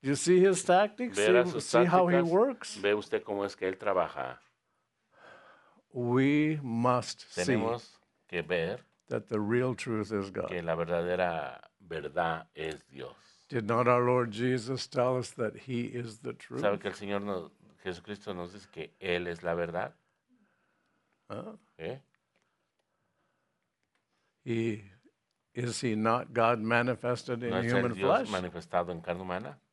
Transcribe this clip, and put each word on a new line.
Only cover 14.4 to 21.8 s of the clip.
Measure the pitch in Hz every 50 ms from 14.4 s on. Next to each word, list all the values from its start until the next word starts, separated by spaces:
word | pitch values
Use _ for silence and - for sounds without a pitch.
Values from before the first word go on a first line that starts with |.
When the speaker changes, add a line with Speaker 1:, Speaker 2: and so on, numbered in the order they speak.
| 120 127 127 127 110 120 135 123 - -
Speaker 1:
tell | - 135 123 127 131
us | 127 120 - -
that | - 120 107 - 107 -
he | - 131 120 120
is | - - 123 120 117 107 107
the | - 127 117
truth? | - - - 120 123
Speaker 2:
¿Sabe | - 104 101 98
que | 98 104
el | 95
Señor | - 104 98 101 101 101
nos, | 104 98 92 82 71 _ _ _ _ _ _ -
Jesucristo | 95 90 87 - - 104 98 - 107 98
nos | 90 87 87 92
dice | 104 98 -
que | - - - 85 _ _
Él | - 95 87 87 87
es | 87 85 82 85
la | 87 82
verdad? | 85 85 85 82 87 101 - - _ _ _ _ _ _ _ _ _ _ _ _ _ _ _ _ _ _ _ _ _ _ _ _ _ _ _
Speaker 1:
Huh? | 101 107 - 220 220 - _ _ _
Speaker 2:
¿Eh? | _